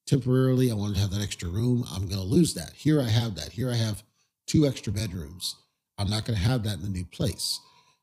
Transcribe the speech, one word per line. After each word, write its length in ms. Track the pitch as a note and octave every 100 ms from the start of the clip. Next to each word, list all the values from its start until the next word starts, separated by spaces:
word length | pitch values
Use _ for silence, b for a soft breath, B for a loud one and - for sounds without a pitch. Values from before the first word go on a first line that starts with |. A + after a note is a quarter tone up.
| -
temporarily, 640 | C#3+ A#2+ B2+ C3 B2+ B2+
I 40 |
wanted 200 | G#2+ G2+
to 60 | F#2+
have 100 | G2
that 100 | G2+
extra 260 | G2+ - E2+
room. 360 | F#2 B2 A#2+ A2+
I'm 160 | F#2+ F#2+
gonna 140 | F#2+
lose 320 | F#2 D3+ E3+
that. 180 | F#2+ -
Here 280 | - D3 D3+
I 80 | B2
have 260 | A2+ A#2 F2
that. 160 | D2
Here 180 | G2 B2
I 40 |
have 280 | A#2+ A2+ G2 - _ _ _ -
two 200 | D#3 D3
extra 260 | B2 -
bedrooms. 640 | G2+ - F2+ D2 F2+ - - _ _ _ -
I'm 100 | G2
not 160 | G#2+
gonna 140 | G#2+ G#2+
have 260 | A2 B2+
that 140 | G#2 G2+
in 40 |
the 60 | G2+
new 160 | F2+
place. 560 | F2 - - - - - b b b b